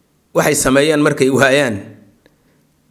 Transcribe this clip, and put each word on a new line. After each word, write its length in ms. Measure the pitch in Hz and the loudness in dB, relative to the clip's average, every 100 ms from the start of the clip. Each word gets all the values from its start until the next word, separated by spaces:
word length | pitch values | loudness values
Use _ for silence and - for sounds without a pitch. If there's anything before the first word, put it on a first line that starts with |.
| _ _ _ | _ _ _
waxay 200 | 170 160 | -2 -2
sameeyeen 460 | 147 139 135 151 151 | 0 0 2 2 2
markay 260 | 147 143 135 | 0 0 0
waayaan, 460 | 131 135 139 131 101 104 - - _ _ _ _ _ _ _ _ | 2 2 2 0 -4 -12 -20 -20 _ _ _ _ _ _ _ _